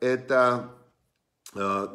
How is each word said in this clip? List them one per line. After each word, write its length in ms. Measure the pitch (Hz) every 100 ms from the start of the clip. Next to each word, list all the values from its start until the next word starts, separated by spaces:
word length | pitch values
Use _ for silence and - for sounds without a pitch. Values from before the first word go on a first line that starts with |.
Это, 680 | 127 127 127 131 123 123 - - _ _ _ _ _ _ -
э, 340 | 101 98 98 98